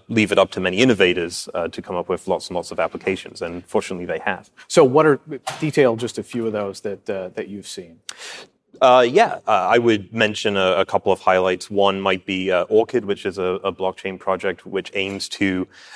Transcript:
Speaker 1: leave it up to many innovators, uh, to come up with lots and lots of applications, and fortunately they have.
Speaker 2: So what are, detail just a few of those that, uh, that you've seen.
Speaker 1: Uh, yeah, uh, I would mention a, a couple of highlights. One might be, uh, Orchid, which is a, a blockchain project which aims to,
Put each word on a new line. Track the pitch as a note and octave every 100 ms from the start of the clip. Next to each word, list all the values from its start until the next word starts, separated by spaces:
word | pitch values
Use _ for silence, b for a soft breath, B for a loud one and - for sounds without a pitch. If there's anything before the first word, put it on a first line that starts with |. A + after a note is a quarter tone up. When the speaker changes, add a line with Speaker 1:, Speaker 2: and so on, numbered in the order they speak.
| -
Speaker 1:
leave | A2+ G#2
it | G2
up | F#2+
to | -
many | F#2 F#2
innovators, | C3 G2+ F#2 F2 E2+ - -
uh, | F2+ E2
to | -
come | - F2+
up | E2+
with | F2+ -
lots | F2 -
and | F2+
lots | E2+
of | G2
applications, | E2 F2 - F#2+ - -
and | E2+ F2 -
fortunately | A2 - F#2 F2
they | E2
have. | - F#2 - _ B
Speaker 2:
So | -
what | C#3 C#3 D#3
are, | C#3 - C#3 - -
detail | D#3 D3+ C3 A2+
just | A#2+ -
a |
few | G#2 A#2+ A2+
of |
those | G#2 G2+ G2
that, | G#2+ G2 -
uh, | G2 F#2
that | A2 F#2
you've | G2+ F#2
seen. | - F2 E2 - B B B B _ _ -
Speaker 1:
Uh, | C3 B2+ B2
yeah, | D3+ A3+ E2 -
uh, |
I | G#2 F#2 A#2
would | A#2 G#2+ F#2
mention | A2+ G#2+ G#2 A2 G2+
a, | F#2 F2
a | F#2+
couple | G2 -
of | F#2
highlights. | - F#2 F#2 F2+ -
One | G2+ G2 G2
might | F#2+ F#2+ -
be, | F#2+ F#2
uh, | F2+
Orchid, | E2+ G#2+ A2+ B2 G2+
which | G2+ G2+
is | F#2
a, | F#2 F#2
a | G2
blockchain | F2 F#2+ F#2 G2 F#2
project | - F#2 F#2+ F2 -
which | F#2+ F2 G2+
aims | F#2+ G2 -
to, | - G2 F#2 F#2+ B B